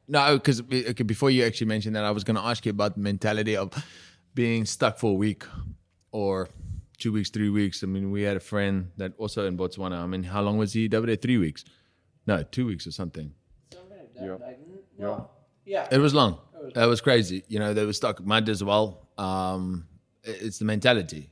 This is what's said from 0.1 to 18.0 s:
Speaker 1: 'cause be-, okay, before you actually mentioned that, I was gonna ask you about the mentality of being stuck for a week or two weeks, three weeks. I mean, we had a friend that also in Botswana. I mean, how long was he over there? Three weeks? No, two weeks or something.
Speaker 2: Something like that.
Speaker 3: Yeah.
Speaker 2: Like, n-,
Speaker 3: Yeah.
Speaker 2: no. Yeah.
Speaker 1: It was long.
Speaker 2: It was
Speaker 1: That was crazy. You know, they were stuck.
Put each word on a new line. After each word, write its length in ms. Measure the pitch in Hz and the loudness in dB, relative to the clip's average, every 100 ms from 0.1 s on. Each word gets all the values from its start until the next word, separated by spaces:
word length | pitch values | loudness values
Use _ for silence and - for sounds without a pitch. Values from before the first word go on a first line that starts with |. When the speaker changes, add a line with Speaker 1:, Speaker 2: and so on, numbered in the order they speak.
| 143 143 143 | 4 6 4
Speaker 1:
'cause 220 | - 120 | 4 2
be-, 240 | 120 127 113 | 0 -2 0
okay, 140 | 117 | -2
before 280 | 110 107 139 | -2 2 4
you 100 | 127 | 4
actually 220 | 113 - 110 | 4 2 0
mentioned 280 | 107 107 107 | 0 -2 -2
that, 80 | |
I 80 | 104 | 0
was 100 | 107 | 0
gonna 200 | 95 110 | 0 0
ask 200 | 110 113 | 0 -2
you 60 | 117 | -2
about 240 | 101 104 | 0 0
the 60 | 104 | 0
mentality 560 | 101 98 107 107 107 104 | -2 0 2 2 2 0
of 160 | 95 - - - - _ _ | -2 -6 -12 -14 -20 _ _
being 300 | 127 117 117 | 0 2 2
stuck 320 | 107 - 120 - | -2 0 0 2
for 120 | 113 | 2
a 40 | |
week 300 | 95 107 95 - - - - _ _ _ | 2 2 -2 -8 -12 -12 -12 _ _ _
or 360 | 110 98 95 92 - - - - - | -4 -2 -2 -4 -10 -12 -12 -14 -6
two 140 | 113 | -2
weeks, 180 | 107 92 | -2 -2
three 180 | 107 104 | 0 0
weeks. 320 | 104 101 - | 2 0 -2
I 40 | 95 | -4
mean, 240 | 95 98 | -4 -2
we 120 | 101 | -2
had 140 | 101 95 | 0 -2
a 40 | |
friend 500 | - 104 101 98 92 - | -4 -2 0 0 -4 -6
that 160 | 95 - | -8 -6
also 280 | 107 113 98 | -6 -2 -2
in 100 | 90 | -2
Botswana. 460 | 92 - 92 87 | -4 -4 -6 -4
I 40 | 87 | -4
mean, 160 | 92 | -4
how 180 | 90 101 | -4 -2
long 140 | 101 107 | 0 2
was 140 | 104 | 0
he 160 | 113 110 | 0 2
over 120 | 110 117 | 2 2
there? 100 | 107 | 0
Three 220 | 123 120 | 2 2
weeks? 260 | 80 - - _ _ _ _ _ - | 2 -2 -14 _ _ _ _ _ -2
No, 160 | 90 | -2
two 240 | 71 - 123 | -2 -2 -2
weeks 200 | 90 87 | -4 -8
or 40 | |
something. 400 | - 87 80 76 71 _ _ _ | -8 -8 -8 -12 -14 _ _ _
Speaker 2:
Something 180 | - 185 196 | -20 -20 -20
like 160 | 120 | -20
that. 100 | 120 | -12
Speaker 3:
Yeah. 80 | 98 | -10
Speaker 2:
Like, 100 | 92 | -10
n-, 360 | 127 127 160 190 - - | -12 -16 -20 -20 -20 -8
Speaker 3:
Yeah. 60 | 101 | -6
Speaker 2:
no. 240 | - - _ _ _ | -6 -10 _ _ _
Yeah. 240 | - 196 - | -4 -4 2
Speaker 1:
It 80 | 135 | 4
was 160 | 147 | 4
long. 240 | 143 113 80 - | 4 2 0 -10
Speaker 2:
It 100 | - | -18
was 100 | - | -8
Speaker 1:
That 100 | 120 117 | 2 4
was 140 | 113 | 4
crazy. 420 | 143 120 92 92 - | 4 4 4 -4 -4
You 100 | 107 | -2
know, 140 | 104 | 0
they 100 | 104 | 2
were 80 | 107 | 0
stuck. 320 | 101 | 0